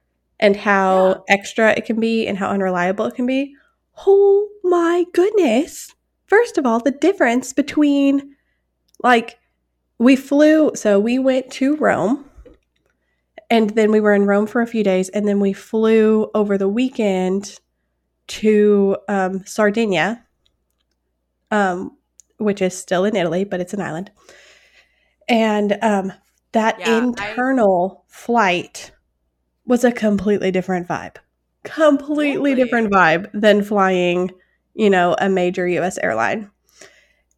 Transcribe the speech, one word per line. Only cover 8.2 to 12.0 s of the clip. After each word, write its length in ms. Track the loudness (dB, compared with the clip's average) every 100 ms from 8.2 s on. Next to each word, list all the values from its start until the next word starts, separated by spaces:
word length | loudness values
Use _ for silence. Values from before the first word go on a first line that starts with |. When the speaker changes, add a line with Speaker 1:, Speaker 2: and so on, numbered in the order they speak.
| -4 _ _ _ _ _ _ -4
Speaker 1:
like, 340 | 2 2 0 -14 _ _ _ _ _ 0
we 160 | 4 4
flew, 560 | 2 4 4 4 2 0
so 240 | 0 0
we 180 | 0 0
went 300 | 0 -2 -4
to 220 | -4 -2 0
Rome, 480 | 0 0